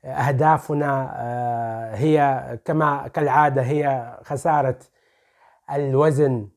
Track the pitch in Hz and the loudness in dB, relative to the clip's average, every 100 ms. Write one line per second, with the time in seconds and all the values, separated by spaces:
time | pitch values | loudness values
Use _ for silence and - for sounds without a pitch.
0 | 131 135 139 131 156 156 - 147 143 135 | -10 -2 -2 2 4 2 0 -2 0 -2
1 | 131 - 120 120 120 117 117 113 113 107 | -4 -8 -6 -4 -4 -4 -4 -6 -8 -2
2 | 151 151 143 131 127 120 - 156 151 143 | 2 4 4 0 -6 -12 -4 0 0 0
3 | - - 147 131 147 135 123 147 147 135 | -4 -4 2 4 4 2 0 0 0 -2
4 | 117 123 - 143 170 151 135 - - _ | -6 -16 -10 -4 0 2 0 -4 -10 _
5 | _ _ _ _ _ _ - 143 143 135 | _ _ _ _ _ _ -8 -4 0 4
6 | 156 139 147 123 98 | 4 4 2 0 -6